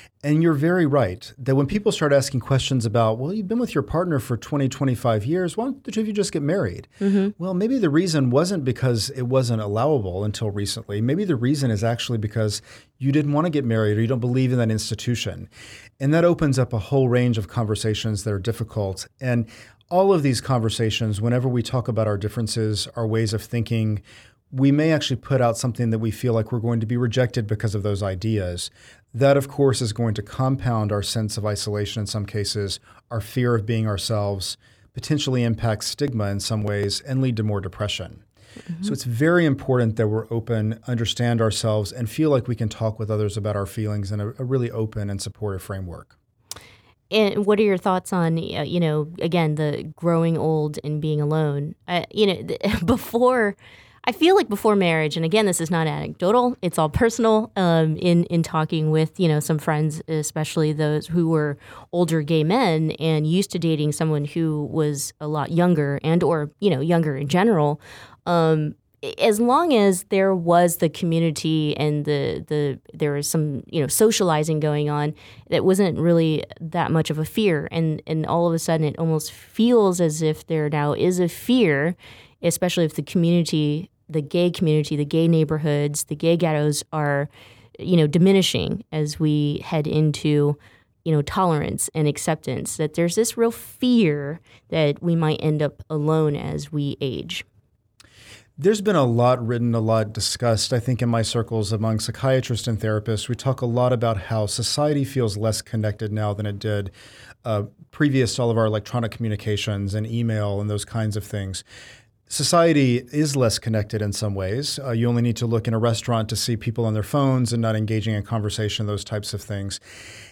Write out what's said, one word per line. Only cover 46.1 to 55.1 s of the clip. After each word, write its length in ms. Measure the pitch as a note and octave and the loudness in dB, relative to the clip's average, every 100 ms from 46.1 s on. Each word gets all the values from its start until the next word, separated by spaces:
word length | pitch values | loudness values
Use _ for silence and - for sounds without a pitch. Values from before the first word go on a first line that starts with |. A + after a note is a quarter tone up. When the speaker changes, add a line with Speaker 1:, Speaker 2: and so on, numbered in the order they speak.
| _ _ _ - - - - _ _ - | _ _ _ -20 -20 -20 -20 _ _ -4
Speaker 2:
And 360 | G#3+ G#3 G3+ G3+ | 2 2 2 0
what 140 | G#3 | 2
are 40 | |
your 140 | G#3 F#3 | 4 2
thoughts 340 | G3+ F#3 - | 0 -2 0
on, 260 | F#3 E3 E3 | 0 2 0
uh, 260 | - - | -4 -6
you 160 | D3 F3 | -4 0
know, 320 | D#3+ D3+ D3+ F3 | 2 0 -4 -4
again, 360 | E3+ F3 D#3+ D3+ | -2 0 0 0
the 360 | D3+ C#3+ D#3 - | -2 -2 -8 -6
growing 420 | E3 E3 E3 E3 | 0 2 2 2
old 400 | D3+ D#3 D3+ D3 | 0 0 0 -4
and 180 | D3 D3+ | -6 -4
being 200 | D#3 D3 | -2 0
alone? 540 | D3 D#3 D3+ C#3+ D3+ - - | 0 0 0 -2 -6 -10 -4
Uh, 160 | F3 - | -4 -4
you 160 | G3 G3+ | 0 0
know, 160 | F3 | 0
th-, 160 | E3+ - G3+ G#3+ | -4 -4 -2 0
<laughs> 40 | E3 | 0
before 720 | B3+ - A#3 B3 B3+ G#3 G3 - - - _ - | 0 0 2 2 4 0 -2 -14 -20 -20 _ -6
I 40 | |
feel 240 | - D#4+ G4 | 2 6 6
like 100 | D#4+ | 4
before 300 | G3+ A3 G3+ | 0 2 4
marriage, 400 | F3 D#3+ D#3 | 4 2 0